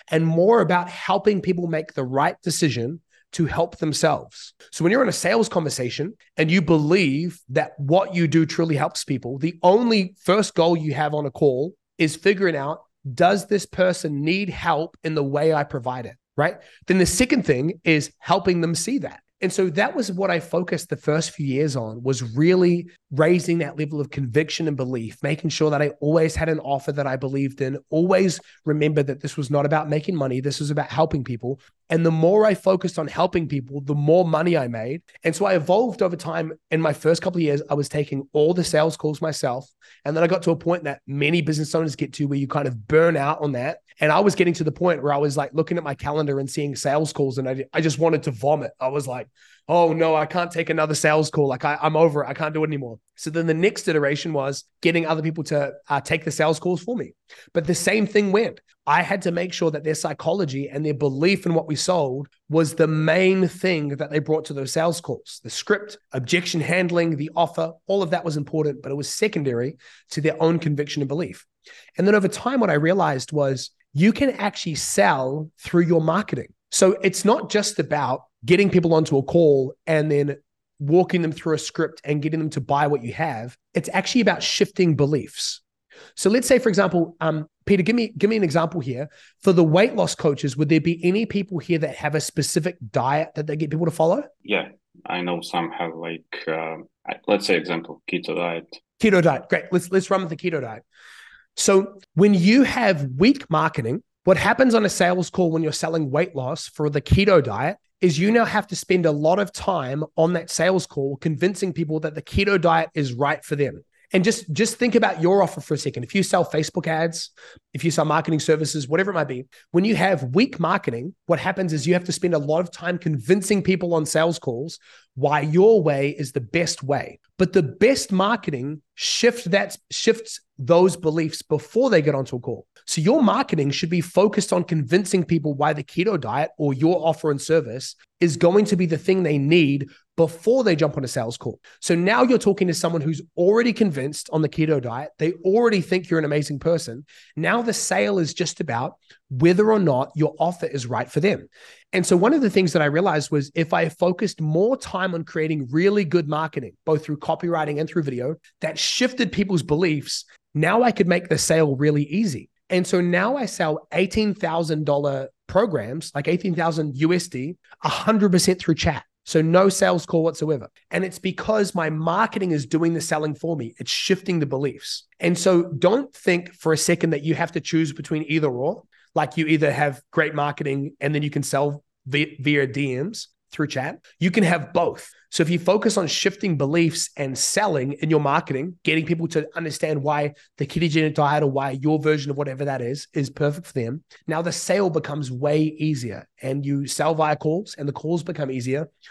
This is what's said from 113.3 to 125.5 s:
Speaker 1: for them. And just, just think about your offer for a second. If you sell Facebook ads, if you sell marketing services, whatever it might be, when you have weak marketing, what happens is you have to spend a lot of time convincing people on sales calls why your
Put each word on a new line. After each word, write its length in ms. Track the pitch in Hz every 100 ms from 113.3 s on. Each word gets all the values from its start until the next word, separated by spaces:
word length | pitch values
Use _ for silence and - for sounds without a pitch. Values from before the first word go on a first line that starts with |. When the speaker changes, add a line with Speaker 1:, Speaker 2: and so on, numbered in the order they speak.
| 151
Speaker 1:
for 120 | - 143
them. 280 | 135 - - _ _
And 100 | 190
just, 280 | 185 220 -
just 240 | 156 220 -
think 180 | 247 233
about 260 | 214 175
your 200 | 165 202
offer 200 | 180 -
for 120 | -
a 40 | 147
second. 260 | 131 120
If 120 | 120 196
you 80 |
sell 220 | 185 185 170
Facebook 420 | 156 151 - 165
ads, 440 | 160 165 165 - _ - - _
if 100 | 131
you 80 | 165
sell 140 | 160 156
marketing 340 | 151 156 156
services, 480 | - 156 151 156 131
whatever 240 | 160 190
it 40 | 180
might 120 | 143
be, 180 | 127 135 _ _
when 140 | 170 202
you 100 | 185
have 280 | 190 175 127 147
weak 240 | 269 -
marketing, 560 | 165 185 - 117 139 - -
what 140 | 170
happens 340 | 185 190 180
is 140 | 156 135
you 60 |
have 120 | 175 175
to 60 |
spend 220 | 156 180
a 60 | 160
lot 220 | 143 156
of 100 | 180
time 260 | - 170 180
convincing 640 | 175 147 113 202 190 202
people 320 | 190 190 175
on 120 | 165 156
sales 340 | 160 165 165
calls 400 | - 117 160 - _ - _ -
why 260 | 143 151
your 400 | 147